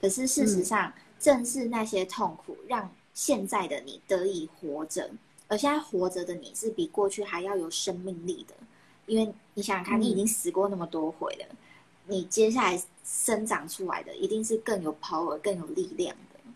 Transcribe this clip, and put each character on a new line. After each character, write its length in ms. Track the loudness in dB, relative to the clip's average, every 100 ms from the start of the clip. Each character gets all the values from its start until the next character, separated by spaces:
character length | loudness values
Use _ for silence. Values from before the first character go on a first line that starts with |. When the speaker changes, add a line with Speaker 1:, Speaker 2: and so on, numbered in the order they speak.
Speaker 1:
可 80 | 2
是 180 | 2 0
事 200 | 4 4
实 180 | 4
上， 240 | 2 2 0
Speaker 2:
嗯。 60 | -4 -20 0
Speaker 1:
正 300 | 6 6 4
是 180 | -2 0
那 160 | 0
些 220 | 0 0
痛 320 | -2 0 -2 -2
苦 100 | -14 -14 -4
让 220 | -4 -4 -12 _
现 320 | -6 0 2 2
在 200 | -2 0
的 140 | -4
你 180 | -8 -18 0
得 200 | 2 2
以 200 | -2 -6 -8
活 240 | -6 -6
着， 260 | -4 -6 -6 -10 _ -20 -2
而 80 | 2
现 160 | 2
在 60 | 2
活 280 | 0 0 2
着 120 | 0
的 120 | -4
你 200 | -6 -8
是 140 | -6 -4
比 180 | -2 -2
过 200 | 2 0
去 160 | 0
还 160 | -4 -2
要 160 | 0 -2
有 140 | -2
生 280 | -2 -2 -4
命 260 | -4 -6 -6
力 180 | -6 -8
的。 80 | -20 -20 -20 -20 -20 0
因 120 | 2
为 140 | 2 -2 _
你 80 | -6
想 140 | -2 -2
想 80 |
看， 140 | 2 2
Speaker 2:
嗯。 40 |
Speaker 1:
你 80 | 4
已 40 |
经 120 | 4 2
死 240 | 0 0
过 180 | 2 2
那 80 | 2
么 100 | -4
多 240 | -2 -2
回 240 | -2 -6 -6
了， 100 | -12 -18 -20 -20 -20 _
你 200 | -4 -4
接 260 | -2 4 6
下 140 | 6
来 180 | 2 2 -4 -12
生 440 | -6 -2 2 2 0
长 200 | -2 -4
出 200 | -6 -4
来 160 | -4
的 120 | -6 -4
一 120 | 0
定 160 | 0
是 140 | 0 0
更 240 | 0 -2
有 120 | -2 -4
power、 380 | -4 -2 -2 -2
更 180 | -2 -2
有 80 | -2
力 180 | -4 -4 -2
量 180 | -4 -4 -18
的。 60 | -20 -20